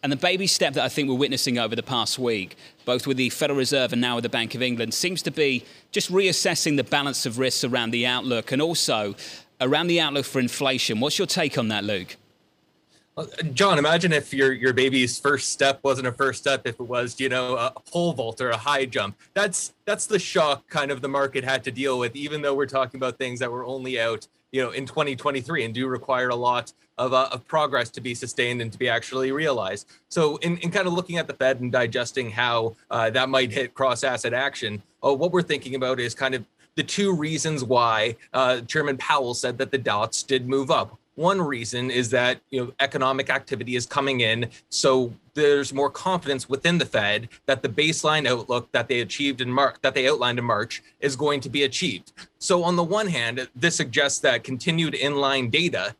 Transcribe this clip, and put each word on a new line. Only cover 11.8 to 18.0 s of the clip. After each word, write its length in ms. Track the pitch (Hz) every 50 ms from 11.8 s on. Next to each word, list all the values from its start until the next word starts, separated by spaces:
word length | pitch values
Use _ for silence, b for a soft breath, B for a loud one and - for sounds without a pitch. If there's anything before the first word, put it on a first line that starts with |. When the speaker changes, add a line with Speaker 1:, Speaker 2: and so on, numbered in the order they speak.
| 98
Speaker 1:
Luke? 320 | 104 104 95 90 - - _ _ _ _ _ _ _ _ _ _ _ _ _ _ b b b b b _
Speaker 2:
Well, 120 | - 160 - - - 165 156 127
John, 240 | 120 196 202 180 147
imagine 340 | 143 151 165 170 180 180
if 220 | 156 147 - - -
your, 180 | 135 139 135
your 200 | 131 123 123 131
baby's 460 | 123 127 131 135 131 131 127 120 123 -
first 320 | - 139 143 135 - -
step 300 | - - 139 139 135 -
wasn't 240 | - 139 131 120 127
a 60 | 127
first 280 | 117 - 139 135 120 -
step, 240 | - 143 135 127 -
if 100 | 127 113 _
it 40 |
was, 360 | 123 117 123 123 123 123 120 -
you 100 | 131 131
know, 280 | 123 127 127 127 127
a 160 | 120 117 123 - - _ -
pole 220 | - 175